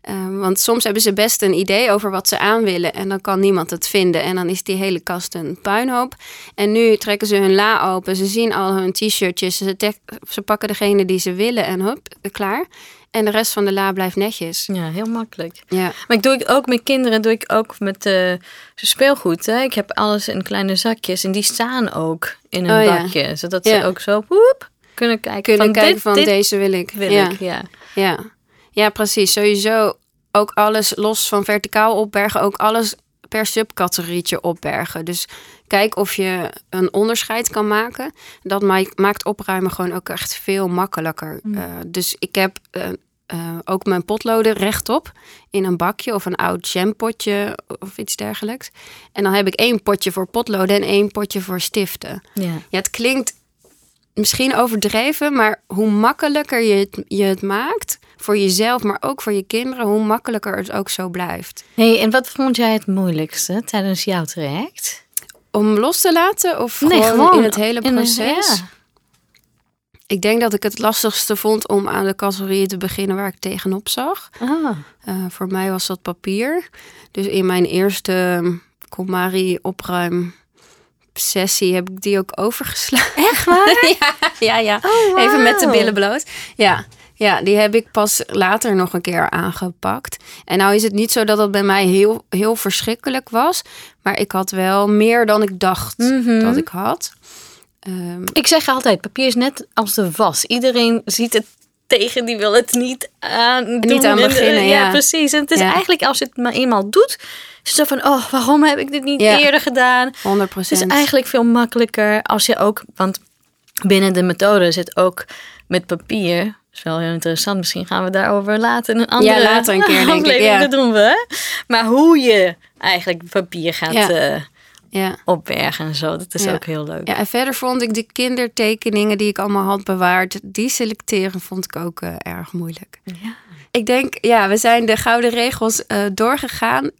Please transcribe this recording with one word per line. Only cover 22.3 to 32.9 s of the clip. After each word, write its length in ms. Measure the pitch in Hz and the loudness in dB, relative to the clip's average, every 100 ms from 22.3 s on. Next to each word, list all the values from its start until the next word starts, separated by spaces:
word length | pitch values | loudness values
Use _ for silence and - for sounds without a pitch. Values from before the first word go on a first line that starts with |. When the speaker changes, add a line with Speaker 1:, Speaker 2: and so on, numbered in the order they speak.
| - _ | -10 _
Speaker 2:
in 200 | 180 180 | -4 2
een 100 | 220 | 4
Speaker 1:
Oh 40 | |
ja. 180 | 214 170 | 6 4
Speaker 2:
bakje. 340 | 180 175 135 147 | 0 -2 -4 -6
Zodat 300 | 170 185 214 | -6 -2 2
ze 80 | |
Speaker 1:
Ja. 100 | 214 | 2
Speaker 2:
ook 160 | 185 185 | 2 -2
zo, 240 | - 208 208 | -2 -2 2
woep, 400 | 370 480 539 - _ _ | 6 6 4 -6 _ _
kunnen 260 | - 233 226 | -4 -2 -2
kijken 220 | - 202 | -4 -4
Speaker 1:
Kunnen 220 | 202 214 | 2 4
Speaker 2:
van 80 | 214 | 4
Speaker 1:
kijken 180 | 220 214 | 4 4
Speaker 2:
dit, 100 | 214 | 4
Speaker 1:
van 120 | 214 | 2
Speaker 2:
dit 100 | 202 | 2
Speaker 1:
deze 320 | 208 196 202 202 | 4 4 2 0
wil 160 | 196 | 0
ik. 180 | 190 175 | 0 -4
Speaker 2:
wil 200 | 208 196 | -6 2
Speaker 1:
Ja. 200 | 202 185 | 2 2
Speaker 2:
ik, 100 | 190 | -2
ja. 220 | 185 170 - - - | -6 -8 -10 -18 -10
Speaker 1:
Ja. 240 | - 196 165 220 _ _ _ _ | -2 0 0 -8 _ _ _ _
Ja, 180 | - 214 | 0 0
precies. 440 | 208 214 - 190 | 2 -2 2 2
Sowieso 600 | - 208 208 208 220 214 - _ _ _ | 4 2 2 2 2 0 -2 _ _ _
ook 180 | 208 208 | 0 0
alles 380 | - 208 220 208 - | 2 2 2 -2 -2
los 320 | 208 220 - | -2 -2 -2
van 160 | 202 | -2
verticaal 520 | 202 208 208 214 214 208 | 0 -2 0 0 2 2
opbergen. 440 | 214 202 208 208 | 0 -2 -2 0
Ook 160 | 202 196 | -2 0
alles 380 | 214 226 214 | 0 2 -2